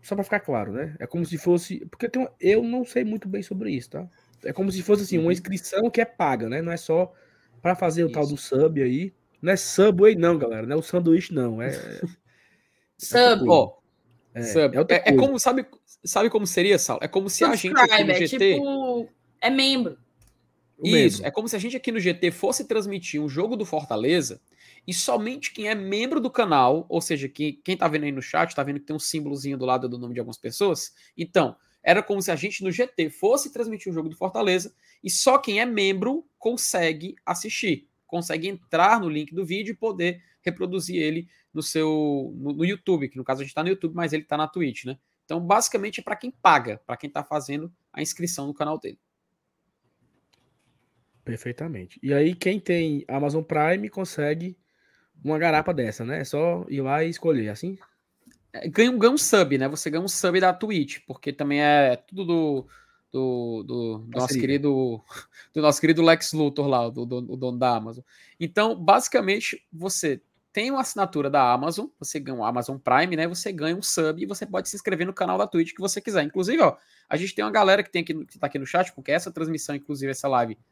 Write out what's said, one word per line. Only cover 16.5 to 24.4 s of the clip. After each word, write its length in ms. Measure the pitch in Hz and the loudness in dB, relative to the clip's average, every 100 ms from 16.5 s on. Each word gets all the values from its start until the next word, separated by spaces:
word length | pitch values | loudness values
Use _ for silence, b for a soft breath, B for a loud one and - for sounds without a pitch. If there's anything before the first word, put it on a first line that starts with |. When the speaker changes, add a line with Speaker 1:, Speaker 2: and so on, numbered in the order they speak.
| - 185 185 | 2 4 4
Speaker 2:
Sal? 200 | - 120 | 2 -4
É 60 | 160 | -2
como 200 | 190 196 | -2 -2
se 160 | - | 2
a 100 | 330 | 2
gente 220 | 233 185 277 | 2 0 6
aqui 40 | |
Speaker 3:
Subscribe, 240 | 240 214 | 6 6
Speaker 2:
no 60 | 202 | 4
Speaker 3:
é 40 | |
Speaker 2:
G 240 | 185 175 262 | 2 0 4
T, 160 | 196 | 4
Speaker 3:
tipo... 540 | 285 277 277 262 240 226 _ _ _ | 4 0 -2 -2 -4 -6 _ _ _
é 100 | 240 | 0
membro. 480 | 269 269 269 208 139 _ _ _ _ _ _ _ _ | 2 2 2 -2 -6 _ _ _ _ _ _ _ _
Speaker 1:
O 80 | 170 | 2
Speaker 2:
Isso, 300 | - - - | 6 6 4
Speaker 1:
membro. 80 | - | -4
Speaker 2:
é 40 | |
como 160 | - 220 | -4 -4
se 80 | 220 | -4
a 20 | |
gente 180 | 214 247 | -4 -4
aqui 140 | 254 | -4
no 80 | 226 | 0
G 140 | 180 | 0
T 160 | 175 175 | 0 0
fosse 340 | 170 202 254 | 0 -2 -2
transmitir 560 | 269 226 202 196 175 147 | -2 -2 -2 -8 -6 -6
um 80 | 151 | -4
jogo 280 | 135 208 233 | -2 -4 -4
do 100 | 196 | -4
Fortaleza 720 | 156 147 110 120 175 143 - | -6 -4 -2 2 2 0 -8